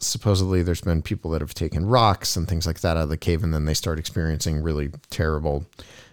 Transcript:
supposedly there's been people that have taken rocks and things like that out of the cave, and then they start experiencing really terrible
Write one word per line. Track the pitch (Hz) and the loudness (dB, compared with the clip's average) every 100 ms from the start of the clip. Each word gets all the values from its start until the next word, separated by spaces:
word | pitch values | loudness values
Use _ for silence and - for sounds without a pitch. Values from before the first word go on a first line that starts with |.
supposedly | - - 107 95 95 92 | -6 -2 2 4 4 2
there's | 87 87 | 2 0
been | 90 82 | 0 0
people | - 104 82 | 0 -4 -2
that | 78 | -4
have | 76 | -4
taken | - 78 76 98 | -4 -2 -2 2
rocks | 127 110 - - 90 | 4 4 4 -2 -2
and | 82 | -2
things | 92 82 | -2 -2
like | 80 | 0
that | 90 82 | 0 2
out | |
of | 73 | 0
the | 78 | -2
cave, | - 82 | 0 0
and | 82 | 2
then | 78 | 0
they | 76 78 | 0 0
start | 92 80 | -2 -4
experiencing | - - 80 76 82 76 | -4 -2 -2 -2 -2 -2
really | 80 76 71 - - | -2 -2 -4 -8 -10
terrible | - 80 76 76 73 80 - - - - | -2 0 0 0 -2 -4 -16 -20 -20 -20